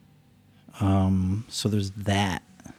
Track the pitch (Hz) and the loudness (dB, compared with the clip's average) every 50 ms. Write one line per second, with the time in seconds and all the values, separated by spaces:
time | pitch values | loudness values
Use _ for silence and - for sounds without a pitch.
0 | - - _ _ _ _ _ _ _ _ - - _ - - - 104 98 98 98 | -20 -20 _ _ _ _ _ _ _ _ -20 -20 _ -14 -6 -2 0 2 4 4
1 | 95 95 95 92 92 92 98 107 113 - - - - 104 104 104 98 98 98 104 | 4 4 2 2 2 0 0 -2 -4 -6 -6 -4 -2 0 0 0 -2 -2 -6 -6
2 | 98 104 98 98 104 98 87 - - - - - - - - | -4 -2 0 0 0 0 -2 -6 -8 -14 -20 -20 -20 -20 -20